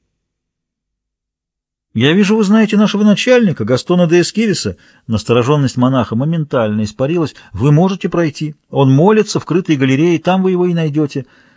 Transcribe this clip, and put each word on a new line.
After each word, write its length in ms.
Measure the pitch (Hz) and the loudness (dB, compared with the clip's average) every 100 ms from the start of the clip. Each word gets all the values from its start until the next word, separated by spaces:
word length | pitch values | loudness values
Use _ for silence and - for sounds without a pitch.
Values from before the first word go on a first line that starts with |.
| _ _ _ _ _ _ _ _ _ _ _ _ _ _ _ _ _ _ _ | _ _ _ _ _ _ _ _ _ _ _ _ _ _ _ _ _ _ _
«Я 180 | - 131 | -2 0
вижу, 240 | 175 190 220 | 2 2 2
вы 80 | |
знаете 320 | 196 220 214 208 | 2 2 2 2
нашего 280 | 208 202 | 0 2
начальника, 600 | 214 202 - 247 220 143 | 2 2 2 2 2 -2
Гастона 420 | 107 127 - 180 175 | -2 -2 0 0 2
де 140 | 175 | 2
Эскивеса». 560 | 165 208 226 175 104 90 _ _ - | 0 -2 -2 -2 -6 -10 _ _ -6
Насторожённость 680 | 107 - 123 120 151 135 127 | -4 0 0 2 0 0 0
монаха 400 | 123 131 113 113 | 0 0 -2 -4
моментально 680 | 147 165 147 135 110 107 | -4 -4 -4 -2 -2 -2
испарилась. 500 | 104 - 131 170 151 - - | -6 -4 -4 -2 -4 -8 -16
«Вы 180 | 92 135 | -2 2
можете 380 | 147 190 190 180 | 4 2 -2 -4
пройти. 460 | 170 165 - 156 151 _ | -2 -4 -4 -10 -12 _
Он 220 | 131 135 | 0 2
молится 480 | 135 180 220 214 156 | 4 4 2 0 -4
в 40 | |
крытой 320 | - 165 185 147 | -2 -4 0 0
галерее, 420 | 131 131 170 165 | 0 2 0 0
там 240 | 175 190 | 0 0
вы 100 | 185 | 0
его 140 | 180 180 | 0 -2
и 80 | |
найдёте. 520 | 170 160 143 147 143 127 _ _ | -2 -4 -2 -4 -6 -12 _ _